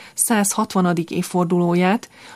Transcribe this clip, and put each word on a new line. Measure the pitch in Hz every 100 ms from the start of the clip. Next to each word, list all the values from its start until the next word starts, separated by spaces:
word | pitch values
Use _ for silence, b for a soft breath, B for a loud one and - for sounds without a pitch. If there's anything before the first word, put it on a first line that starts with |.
| B
százhatvanedik | B - 220 202 - 220 190 180 170 165
évfordulóját, | - 175 180 170 180 175 175 185 226 - B B